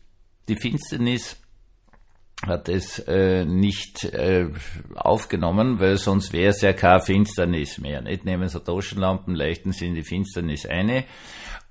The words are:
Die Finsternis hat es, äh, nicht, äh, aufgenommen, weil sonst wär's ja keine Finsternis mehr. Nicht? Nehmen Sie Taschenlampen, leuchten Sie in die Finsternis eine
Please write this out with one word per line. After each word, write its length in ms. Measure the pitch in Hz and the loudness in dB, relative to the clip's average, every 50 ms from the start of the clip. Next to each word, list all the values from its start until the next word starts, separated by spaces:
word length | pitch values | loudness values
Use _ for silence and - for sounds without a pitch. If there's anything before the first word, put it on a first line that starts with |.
| - - _ _ - _ _ _ - - | -20 -20 _ _ -20 _ _ _ -4 -4
Die 80 | 107 | -4
Finsternis 800 | - - 120 - - - - - - 120 120 123 117 - - - - - _ - - - _ _ _ _ _ _ _ _ _ _ _ - _ - - - | -2 -2 -4 -4 -4 -4 -6 -4 -2 0 0 0 -2 -4 -8 -14 -18 -20 _ -20 -20 -20 _ _ _ _ _ _ _ _ _ _ _ -20 _ -14 -10 -4
hat 240 | 98 87 87 - 85 | -4 -4 -2 -2 -2
es, 280 | 90 95 - - - - | -2 -2 -2 -4 -10 -10
äh, 440 | - - 85 95 95 92 92 92 90 | -4 0 2 4 4 4 4 2 2
nicht, 600 | 76 90 95 101 101 98 - - - - - - | 0 2 2 2 2 2 -2 -8 -12 -10 -8 -8
äh, 440 | - - - 69 95 95 90 90 78 - 80 - - - 80 - - - | -6 -4 -2 0 2 4 2 2 0 -4 -10 -10 -10 -10 -10 -12 -12 -8
aufgenommen, 840 | - - - 107 110 - - - 85 87 85 90 104 113 131 123 95 | 0 2 4 4 4 2 -2 -2 0 2 2 4 4 2 2 2 2
weil 180 | 95 95 98 98 | 4 4 4 2
sonst 340 | - 101 98 101 98 - | 2 2 2 2 2 0
wär's 300 | - 82 92 101 98 - | 0 2 4 4 4 4
ja 100 | 104 98 | 4 2
keine 300 | 92 - - 87 92 92 | 2 6 6 8 8 8
Finsternis 720 | - - 95 101 104 - - 95 87 85 87 78 71 - - - | 6 4 4 4 2 2 2 -2 0 0 0 -2 -4 -6 -8 -10
mehr. 220 | 67 69 73 65 | -8 -8 -8 -6
Nicht? 240 | 55 52 95 92 - | -6 -6 -6 -6 -4
Nehmen 240 | 95 92 90 92 87 | -4 -2 -2 -2 -4
Sie 160 | - 85 - | -4 -6 -6
Taschenlampen, 720 | - 87 98 98 - 98 101 92 95 95 95 - 92 90 | -4 -4 -4 -4 -6 -4 -2 0 0 0 0 -2 -4 -4
leuchten 380 | 78 71 78 85 - - 95 | -2 -2 -2 -2 -4 -4 -6
Sie 140 | 90 - 90 | -4 -4 -4
in 80 | 87 85 | -4 -4
die 80 | 80 | -4
Finsternis 640 | 78 - 85 95 95 98 - 90 85 80 73 71 - | -6 -6 -4 -4 -4 -4 -4 -4 -4 -4 -4 -6 -6
eine 400 | - 76 87 98 113 127 131 - - - - - - - - - - - - - - | -4 -2 0 0 2 0 0 -2 -6 -16 -20 -20 -20 -18 -18 -16 -14 -14 -16 -16 -12